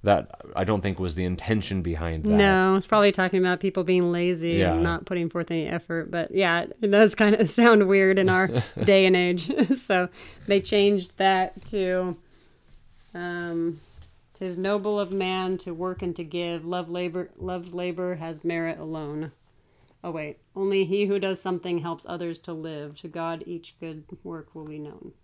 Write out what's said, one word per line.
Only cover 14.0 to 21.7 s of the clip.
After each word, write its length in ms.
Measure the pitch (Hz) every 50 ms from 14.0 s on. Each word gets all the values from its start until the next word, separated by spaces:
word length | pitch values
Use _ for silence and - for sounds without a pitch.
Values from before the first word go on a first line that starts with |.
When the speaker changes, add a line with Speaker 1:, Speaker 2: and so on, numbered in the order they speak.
| - - _ _ _ _ _
Speaker 2:
"'Tis 220 | - 190 185 180 170
noble 420 | 185 196 208 208 190 208 208 202
of 100 | 202 175 185
man 460 | 196 185 185 185 185 185 185 190 180
to 160 | - 185 170
work 280 | 160 175 185 185 180 196
and 120 | 180 170
to 80 | - 170
give. 400 | 156 175 175 175 170 170 165 156
Love 240 | 165 180 180 175 160
labor, 400 | 170 175 180 180 165 185 180 - _ -
love's 360 | - 185 180 180 175 180 175
labor 420 | 175 180 180 175 170 185 180 180
has 280 | 160 165 165 165 151 -
merit 340 | 170 170 165 165 165 165 160
alone." 540 | 156 156 160 160 156 143 147 151 156 156 - _ _ _ _ _ _ _ _ _ _ _ _ _ -
Oh, 80 | 175 165
wait. 260 | 160 151 147 143 _ _ _ _
"Only 300 | 190 196 196 196 196 190
he 220 | 165 190 202 202
who 120 | 196 196 202
does 220 | 190 190 190 180
something 380 | - 190 180 175 - 180